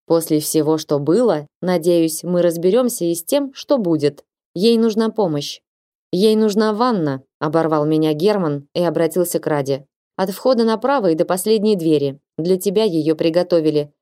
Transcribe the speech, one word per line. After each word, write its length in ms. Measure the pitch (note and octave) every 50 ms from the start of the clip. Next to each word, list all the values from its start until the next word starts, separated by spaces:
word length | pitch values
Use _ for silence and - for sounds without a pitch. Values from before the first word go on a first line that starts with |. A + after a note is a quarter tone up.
| _
«После 340 | - E3 E3 D#3+ - D#3+ D3+
всего, 380 | D3+ - - D#3+ D#3 D3+ D#3+ D#3
что 220 | D#3 - D#3 C#3+
было, 480 | C#3+ C#3 E3 G#3+ B3+ A3+ F3+ D3+ D3 - _ -
надеюсь, 640 | - F3 F#3 F3 D#3+ F3+ F3 E3+ E3 D#3+ D#3+ - -
мы 180 | E3 F3+ F3
разберёмся 600 | F3 F3 E3 E3 E3+ F#3 F#3+ A#3+ C4 A#3+ A#3 - F3+
и 120 | E3+ E3+
с 80 | E3 -
тем, 300 | - - C#4+ C#4+ C4 C4+
что 240 | - - - D4 C4
будет. 460 | G#3+ E3+ E3 D#3 C#3 D3 C#3+ - - _ _ _ _ _ -
Ей 220 | E3+ F#3 A3+ A#3 A3+
нужна 320 | A3+ A3+ G#3 G#3 A3+ A3+
помощь». 500 | G#3+ - G#3+ F3+ D#3 D3 C#3+ - - - _ _ _ _ _ _ _ _ _ _ -
«Ей 240 | F3+ G3 A3 A3 G#3+
нужна 360 | A3 A3 G3+ G#3+ A3 G#3+ G#3+
ванна», 500 | G#3 A#3+ B3+ A#3 G3 D#3+ D3 C3+ C3+ - _ _ -
оборвал 460 | - D#3 D3+ E3 D#3+ D#3+ D#3 D3+ D3
меня 280 | D3+ D#3 D#3 D#3 D#3 D#3
Герман 540 | D3+ D#3+ G#3 G#3+ G#3 F3+ D#3 D3 C#3+ C#3 _ -
и 80 | E3+
обратился 580 | F3 E3+ D#3 E3 E3+ D#3+ D#3+ F#3+ F3 F3 - E3
к 80 | - D#3+
Раде. 380 | D#3 D3 C#3 C3+ C#3 C3+ C#3+ _ _ _ _ _ _
«От 140 | - F#3+ F#3+
входа 340 | G3 - - B3+ C4 A3+ A#3
направо 480 | A3+ A3 A3 A3 B3+ C#4 C#4 G#3 F#3
и 40 | D#3+
до 100 | D#3+ F3
последней 500 | D#3+ F3 F#3 F3+ G#3+ A3 A3 G3 G#3+ G#3+
двери. 440 | F#3 E3 E3 D#3 D3 C#3 C#3 C#3 C#3+ _ _ _ -
Для 200 | D#3 F3 F#3+ F#3
тебя 280 | F#3 G3+ F#3 G3+ A3
её 300 | A3 E3 E3 D3+ D#3 D#3+
приготовили. 760 | D#3 E3+ E3 D#3+ F3 F3+ F3 F3+ E3+ D#3 D#3 D3+ D3 D3 D3 _ _